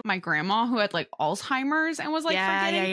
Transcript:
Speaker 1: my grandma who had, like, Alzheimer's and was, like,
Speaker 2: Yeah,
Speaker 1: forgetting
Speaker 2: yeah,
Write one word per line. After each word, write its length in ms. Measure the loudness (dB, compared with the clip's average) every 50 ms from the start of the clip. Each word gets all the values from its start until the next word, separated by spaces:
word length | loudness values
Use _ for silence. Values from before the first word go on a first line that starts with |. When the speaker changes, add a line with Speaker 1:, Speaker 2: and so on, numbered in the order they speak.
| 0
Speaker 1:
my 140 | -2 -2 -2
grandma 480 | 0 -2 0 0 0 2 2 2 2
who 100 | 2 2
had, 160 | 2 2 2
like, 160 | 0 -2 -4 -4 -4 -2
Alzheimer's 800 | 0 0 0 -2 -2 -2 -2 0 0 0 0 2 0 0 -2 -4
and 140 | -4 -4
was, 100 | -4 -2
like, 120 | 0 0 0
Speaker 2:
Yeah, 320 | 2 2 2 2 2 2
Speaker 1:
forgetting 160 | 2 2 0
Speaker 2:
yeah, 60 | 0 2